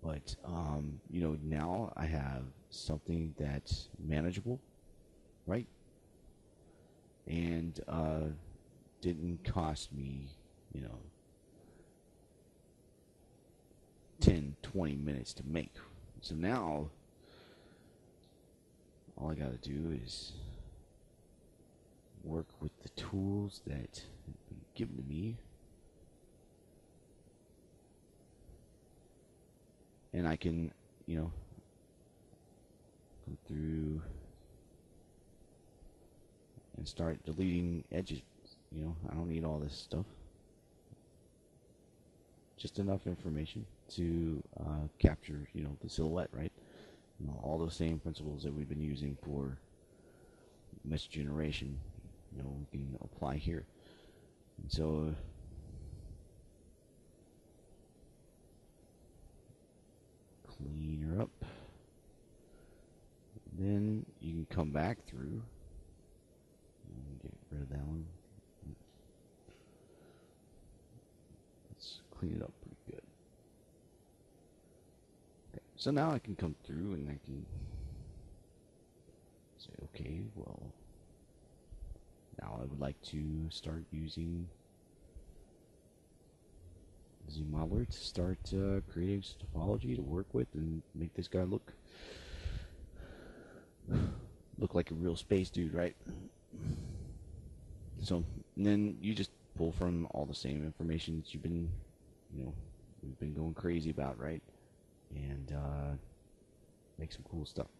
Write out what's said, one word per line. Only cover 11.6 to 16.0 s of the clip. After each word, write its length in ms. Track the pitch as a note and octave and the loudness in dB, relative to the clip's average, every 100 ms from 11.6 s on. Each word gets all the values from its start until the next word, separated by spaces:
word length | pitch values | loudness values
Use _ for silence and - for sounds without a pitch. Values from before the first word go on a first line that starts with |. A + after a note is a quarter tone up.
| - - - - - - - - - - - - - - - - - - - - - - - - - - | -20 -20 -20 -20 -20 -20 -20 -20 -20 -20 -20 -20 -20 -20 -20 -20 -20 -20 -20 -20 -20 -20 -20 -20 -20 10
ten, 360 | - F2 C#2+ D2 | 12 12 4 -4
twenty 340 | - G2 E2 C#2+ | -2 2 4 2
minutes 360 | D2 C#2 A#1+ | 0 -2 -4
to 100 | - C2 | -6 0
make. 260 | D#2+ A#1+ - - - | 0 0 -6 -16 -16